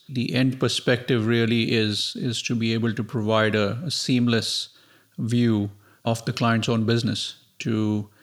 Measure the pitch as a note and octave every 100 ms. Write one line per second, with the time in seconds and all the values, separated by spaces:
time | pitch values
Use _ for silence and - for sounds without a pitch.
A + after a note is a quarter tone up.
0 | - B2+ A#2 B2+ C3 B2+ B2 - - B2
1 | - B2 G#2+ A#2 A2+ A#2 A2+ A2+ G#2+ G#2
2 | - - C3 A2+ - A#2+ A2+ A2+ A2+ G#2+
3 | G#2+ C3 G#2+ A2 G#2+ G#2+ G2+ A#2 E3 -
4 | - B2+ A#2+ A2+ G#2 - - - _ _
5 | _ - B2 A#2+ A#2+ G#2+ G2+ - _ _
6 | - A2+ - - A#2 A2+ G#2+ A#2 A2 A#2
7 | A2+ G#2+ - - _ - - A2 G#2+ G#2+
8 | G#2 _